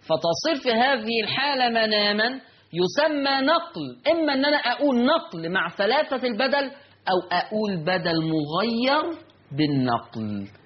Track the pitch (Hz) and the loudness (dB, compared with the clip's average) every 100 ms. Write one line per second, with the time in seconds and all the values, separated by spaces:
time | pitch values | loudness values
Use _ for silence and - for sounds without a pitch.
0 | - 160 170 165 302 311 254 226 254 269 | -2 -2 0 -2 0 -2 0 2 2 2
1 | 214 233 208 - 277 269 247 226 220 214 | 0 -2 -2 -2 -2 0 0 2 2 2
2 | 208 208 226 262 - - _ 165 180 226 | 2 2 0 -4 -14 -20 _ -2 0 2
3 | 311 294 277 269 269 330 339 - 277 123 | 0 2 0 0 2 2 0 -8 -10 -6
4 | 269 330 302 269 277 294 233 240 285 247 | 0 2 2 2 2 2 0 0 2 4
5 | 240 320 - 175 165 190 170 - 202 262 | 4 2 0 -8 -4 -2 -2 0 2 2
6 | 302 262 247 214 262 285 277 - - _ | 0 -2 -2 0 0 0 -2 -8 -20 _
7 | - 185 - 233 - 214 214 190 156 185 | 0 0 0 -2 -2 -2 -2 -2 0 0
8 | 170 165 160 156 147 160 220 226 254 294 | 0 0 0 0 -2 -2 -2 0 2 0
9 | 311 330 - _ _ 139 151 139 127 117 | 0 -6 -14 _ _ -2 0 2 2 0
10 | - 117 110 104 98 - | -4 -8 -6 -6 -10 -16